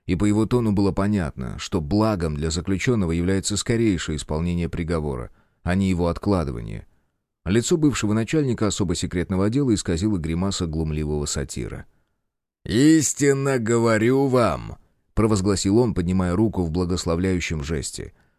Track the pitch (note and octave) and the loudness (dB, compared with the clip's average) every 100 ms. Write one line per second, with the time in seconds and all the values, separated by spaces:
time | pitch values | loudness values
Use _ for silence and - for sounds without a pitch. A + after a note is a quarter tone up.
0 | - F#2 G#2 G#2 G#2+ B2 A2+ G2+ G2+ F2+ | -4 0 2 2 2 2 2 2 2 0
1 | G2+ G#2 D2+ - B1 B1 - F#2+ D2 G#2 | 0 0 -2 -6 -10 -10 -6 -4 0 2
2 | A2 G2+ D#2+ D2 D#2+ E2+ F2 F#2+ - A#2 | 2 0 -2 -2 -4 -4 -2 -2 0 0
3 | F2 E2+ F2 G2 - G2+ - A#2 A2+ E2+ | 0 0 0 0 -2 -4 -2 0 2 0
4 | - D#2 - D2+ F2 F2 E2+ E2 E2 E2+ | -2 -6 -4 -2 -2 -2 -2 -4 -4 -4
5 | D2+ B1+ A#1 - _ _ F2 F#2 F#2+ F2 | -4 -6 -10 -16 _ _ -2 2 2 2
6 | F2 E2+ G#2 F#2+ C#2 A#1 A1 G#1+ - _ | 0 0 0 0 0 -6 -10 -12 -14 _
7 | _ _ _ _ - - - E3+ D3+ A2 | _ _ _ _ 0 0 2 2 2 0
8 | G#2 A2 A2 D#3+ C3+ G#2+ G#2 - F2+ F2 | 0 0 0 0 0 0 0 0 -2 -2
9 | F2 F2+ E2+ F#2 G2+ C3 C3+ G2+ - E2 | -2 -4 -2 0 0 0 2 0 0 -2
10 | G#2+ G2 D#2 E2 G2 G2 E2+ D#2 D#2 D#2 | 0 0 -2 -2 -2 -2 -2 -2 -2 -2
11 | D2+ D2+ D2 D#2 C2+ - A1 - - _ | -2 -2 -4 -6 -6 -8 -8 -10 -16 _
12 | _ _ _ _ _ _ - G#2 D3 D#3+ | _ _ _ _ _ _ -2 4 6 6
13 | C#3 - C#3+ C#3 C#3 C3 A2 A#2 A#2 A2 | 2 2 2 2 0 0 0 2 2 2
14 | A2+ C3 C#3 B2+ G#2+ C2 A1 - _ _ | 2 2 2 2 2 -2 -8 -14 _ _
15 | _ - G#2+ G#2+ G2 F#2+ G2 G#2+ A#2+ F#2 | _ 0 2 2 2 2 4 4 4 0
16 | E2+ F#2 F2+ F2+ A2 F#2 E2+ E2 F2 F2+ | 0 0 0 2 0 0 -2 0 -2 -2
17 | F2+ E2+ F#2+ F2+ - D#2+ C#2+ D#2 - - | -2 0 0 0 -2 -6 -4 -6 -6 -10
18 | - - _ | -14 -18 _